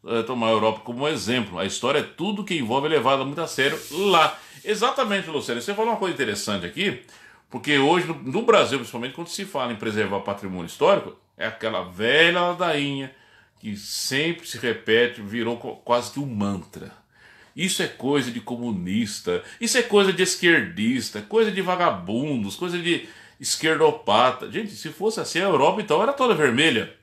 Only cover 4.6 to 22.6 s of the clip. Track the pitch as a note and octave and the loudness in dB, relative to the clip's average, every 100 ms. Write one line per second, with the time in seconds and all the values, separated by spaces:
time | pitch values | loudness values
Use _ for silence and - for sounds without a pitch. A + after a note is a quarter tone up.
4.6 | - G3+ A#3+ C4+ A#3 G3 E3 D3 A#2 A#2+ | -4 0 0 0 -2 -2 -2 -6 -4 -6
5.6 | D3+ G3+ A3+ A3 F#3+ E3 A#2+ C3+ - G3+ | -4 -2 -2 0 -2 -2 -2 -2 -4 -4
6.6 | E3 D3+ G3 C3 - - - - _ B2 | -6 -4 -4 -4 -14 -20 -20 -20 _ -8
7.6 | C#3 C#3+ C#3 F3+ D#3 D3+ B2 E3 A3+ G3+ | 0 4 4 4 0 -8 -4 -2 4 4
8.6 | A#2 C3 A#2 A#2+ B2 D3+ E3+ - G3 C#3+ | 4 0 -4 -8 -10 -10 -12 -10 -8 -4
9.6 | B2 A2 A2+ G#2+ G2+ G2 G2+ G2 G2 F2+ | -4 -4 -4 -2 0 -2 -4 -6 -8 -8
10.6 | E2+ - D#3+ F#3+ - - _ - A2 - | -10 2 4 4 0 -16 _ -8 -8 -4
11.6 | A2 G2 F2+ F2+ A2+ D3 E3+ F3+ F3 E3+ | -4 -4 -8 -2 2 6 6 4 0 0
12.6 | F3+ D3 C#3+ C#3 C3+ - _ _ _ _ | -2 0 -2 -4 -8 -14 _ _ _ _
13.6 | A2 G2+ - - - C3+ D#3+ E3+ - - | -10 -10 -10 -8 -4 -2 -2 -4 -10 -4
14.6 | B2 G#2+ - A2+ A#2+ A#2+ G2+ A#2 A2+ A#2 | -4 -2 2 4 4 0 -8 -4 -2 -4
15.6 | B2+ - - A#2+ A2+ C#3 C#3+ G#2+ G2+ G2 | -8 -10 0 0 2 -6 -6 -2 -2 -2
16.6 | D#2+ - F2 - _ _ - - - - | -8 -16 -18 -20 _ _ -20 -20 -20 -6
17.6 | F#3 - E3+ - B2+ C#3+ A#2+ A#2 - A#2+ | -4 -2 -4 -4 0 0 0 -6 -8 -6
18.6 | A#2+ G2+ F2 G#2 A2 - - F2+ - - | -4 -4 -2 -2 -2 -4 -4 -4 -6 -8
19.6 | A3+ B3+ A#3+ G#3 G3 E3+ F3+ - F3 D#3+ | 0 0 4 4 4 2 0 2 4 4
20.6 | F#2+ E2+ A2 B2+ A2 G#2+ G#2 A3 A3 F#3+ | 2 -2 0 0 -4 -10 -2 2 2 0
21.6 | F3+ F3+ E3+ G2 F2 A2+ D3+ C3 G2+ - | -2 2 2 2 -4 -2 -2 -2 -4 -6